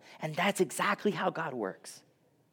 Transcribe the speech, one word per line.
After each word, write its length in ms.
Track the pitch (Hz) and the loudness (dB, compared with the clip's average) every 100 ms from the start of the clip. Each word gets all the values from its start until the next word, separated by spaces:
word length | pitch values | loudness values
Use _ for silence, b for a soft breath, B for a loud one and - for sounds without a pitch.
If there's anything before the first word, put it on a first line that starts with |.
| B B | B B
And 120 | 156 156 | -6 0
that's 260 | 190 196 | 2 4
exactly 500 | 185 - 185 202 208 | 2 2 0 2 2
how 180 | 170 185 | 2 0
God 240 | 160 160 | 0 -4
works. 480 | 127 98 87 - - - _ _ _ _ | -2 -4 -6 -14 -18 -20 _ _ _ _